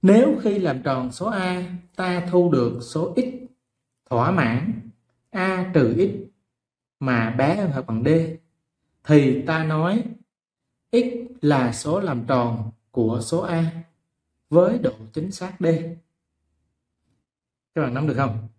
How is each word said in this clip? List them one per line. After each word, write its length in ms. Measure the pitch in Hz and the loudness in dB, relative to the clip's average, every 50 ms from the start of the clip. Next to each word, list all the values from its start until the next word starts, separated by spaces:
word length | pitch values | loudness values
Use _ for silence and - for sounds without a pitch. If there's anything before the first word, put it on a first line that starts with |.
nếu 380 | - 185 202 226 262 302 285 285 | 8 8 8 8 8 6 2 0
khi 180 | - 220 196 202 | 0 -2 0 0
làm 240 | 185 160 135 131 120 | 0 -2 -2 -2 -2
tròn 280 | 143 135 127 127 127 | -2 -2 -2 -4 -6
số 140 | 120 - 185 | -8 -6 -6
A, 380 | 214 226 196 185 180 180 180 180 175 180 - - _ _ | -4 -4 -2 -2 -2 -4 -4 -6 -8 -10 -14 -16 _ _
ta 320 | - 185 185 180 175 175 180 | -6 -4 -2 -2 -2 -4 0
thu 200 | 180 180 175 175 | 2 4 4 4
được 280 | 151 127 120 117 - - | 4 2 2 0 -2 -6
số 340 | - - - 156 170 - - | -12 -8 -6 -4 -4 -2 -2
x 40 | 247 254 254 - - - - _ _ _ _ _ _ _ _ _ _ _ _ | -2 -2 -2 -6 -12 -16 -18 _ _ _ _ _ _ _ _ _ _ _ _
thỏa 220 | 127 117 120 156 | -2 0 0 2
mãn 580 | 190 175 139 113 113 131 156 214 220 - - - - _ _ _ _ _ _ _ | 2 2 2 0 0 -2 -2 -4 -6 -6 -10 -16 -20 _ _ _ _ _ _ _
A 420 | - 196 185 190 190 185 180 185 180 | -6 -4 -2 -2 -2 -2 -4 0 2
trừ 220 | 160 131 110 113 | 2 4 4 2
x 320 | 165 190 202 - - - - _ _ _ _ _ _ _ _ _ _ _ _ _ _ | 0 0 0 -2 -6 -12 -14 _ _ _ _ _ _ _ _ _ _ _ _ _ _
mà 300 | 139 131 123 117 113 113 | -2 0 0 0 0 0
bé 260 | 113 120 135 147 175 | 0 0 2 2 2
hơn 160 | 202 202 170 | 0 -2 -2
hoặc 140 | 139 131 127 | -2 -4 -4
bằng 180 | - 113 113 120 | -4 -4 0 2
D, 40 | 143 160 165 165 160 160 - _ _ _ _ _ _ _ _ _ _ _ _ _ | 2 2 2 2 -2 -8 -12 _ _ _ _ _ _ _ _ _ _ _ _ _
thì 380 | - 151 147 139 131 - - | 6 6 6 6 6 0 0
ta 220 | - 160 160 160 160 | -2 -2 -2 -2 -2
nói 400 | 156 156 156 160 175 202 240 - - - - _ _ _ _ _ _ _ _ _ _ _ _ _ _ | -2 -2 0 0 0 0 -2 -2 -4 -10 -16 _ _ _ _ _ _ _ _ _ _ _ _ _ _
x 140 | - 240 240 - - - - - - - | 0 0 2 0 -4 -8 -10 -12 -12 -2
là 320 | - 147 147 135 127 120 117 | 2 2 4 4 2 0 -2
số 260 | - - 147 160 196 | -4 -4 -4 -2 -2
làm 260 | 202 175 139 120 113 | -2 -2 -4 -4 -2
tròn 460 | 120 135 127 120 120 117 113 110 110 - _ _ _ | 0 0 2 2 0 -2 -4 -6 -8 -10 _ _ _
của 300 | _ 127 117 110 117 120 | _ -2 0 0 0 -2
số 200 | 113 - 165 170 | -4 -2 -4 -4
A 420 | 208 196 170 165 165 160 160 170 - _ _ _ _ _ _ _ _ _ _ _ _ _ | -2 -2 -2 0 0 -2 -4 -8 -16 _ _ _ _ _ _ _ _ _ _ _ _ _
với 280 | 147 165 180 196 233 | 4 4 4 4 2
độ 160 | - 110 127 - - 110 107 - | 0 -2 -2 -4 -4 -18 -10 -8
chính 180 | 156 156 190 | -8 -8 -6
xác 220 | 196 - 185 185 - - | -8 -10 -10 -12 -8 -2
D. 60 | 180 165 165 156 165 165 - - _ _ _ _ _ _ _ _ _ _ _ _ _ _ _ _ _ _ _ _ _ _ _ _ _ _ _ _ _ _ _ _ _ _ _ | 0 0 0 0 -2 -8 -12 -14 _ _ _ _ _ _ _ _ _ _ _ _ _ _ _ _ _ _ _ _ _ _ _ _ _ _ _ _ _ _ _ _ _ _ _
Các 60 | 160 | -4
bạn 120 | 147 127 120 | -2 -2 -2
nắm 140 | 131 151 | -2 -2
được 60 | 151 127 | -2 0
không? 300 | 131 139 127 104 110 - - _ | 0 0 -2 -2 -6 -8 -12 _